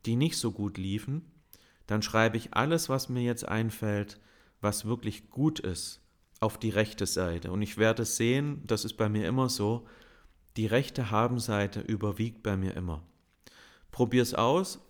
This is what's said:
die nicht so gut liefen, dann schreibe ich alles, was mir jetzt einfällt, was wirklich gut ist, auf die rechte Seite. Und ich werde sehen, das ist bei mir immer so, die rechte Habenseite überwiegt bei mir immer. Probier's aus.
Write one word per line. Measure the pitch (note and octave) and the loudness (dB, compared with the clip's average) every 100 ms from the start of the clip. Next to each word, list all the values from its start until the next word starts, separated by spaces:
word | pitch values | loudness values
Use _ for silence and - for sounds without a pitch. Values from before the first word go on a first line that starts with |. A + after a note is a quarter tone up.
die | - A#2+ | 0 2
nicht | D#3+ - | 2 2
so | A#2 | -2
gut | G2+ G#2 - | -2 -4 -4
liefen, | F#2+ G#2 - D3+ E3 - _ - _ _ - | -4 -4 -4 -6 -8 -20 _ -20 _ _ -2
dann | G#2+ | -2
schreibe | G#2+ A2 A2+ A2 | 2 4 4 2
ich | - | -2
alles, | - C#3 E3 - | 0 2 0 0
was | C3+ - | -2 -2
mir | B2 | -2
jetzt | A#2+ A#2 - | 0 -2 -2
einfällt, | A2 A2+ A2 A2 G#2 G2+ - - _ _ _ | 0 -2 -2 -2 -2 -4 -10 -20 _ _ _
was | G#2 G#2 G#2+ | -2 -2 -4
wirklich | B2 A2 - - | -4 -4 -8 -12
gut | B2+ D3+ D#3 | 0 0 0
ist, | F#2+ E2+ - - _ _ _ - | -4 -6 -8 -14 _ _ _ -2
auf | G#2+ - | -2 0
die | A2+ | 0
rechte | G2+ G#2+ - G2 | 2 0 0 -2
Seite. | - F2+ E2+ E2+ | 0 0 -2 -4
Und | F#2+ | -2
ich | G#2 - | -4 4
werde | A2 A2 | 4 4
sehen, | A2+ - A#2 C3 D3 C#3+ - | 0 2 2 2 0 -4 -2
das | A2 | -2
ist | A2+ | -2
bei | - G#2+ | 0 0
mir | G#2+ F2+ | 2 2
immer | B2+ C3 | 2 0
so, | - G#2 A#2 - - - - - _ _ - | 2 0 0 -6 -20 -20 -20 -20 _ _ -2
die | A2 | 2
rechte | A#2 C#3 - G#2+ | 2 2 -4 0
Habenseite | G#2+ A#2+ B2 A2+ G#2 G2+ G#2+ | 2 2 0 0 0 0 -2
überwiegt | - G#2+ G#2 G2 A2+ A2+ | -4 -2 -2 0 -4 -2
bei | G#2+ F#2+ | -2 0
mir | F#2+ - | -2 -4
immer. | F2+ D#2 - _ _ _ - - - - - | -6 -6 -10 _ _ _ -20 -20 -20 -20 -16
Probier's | - B2 B2 A#2+ | 0 4 4 4
aus. | - A#2 E3 F#3+ - | 2 2 2 0 -8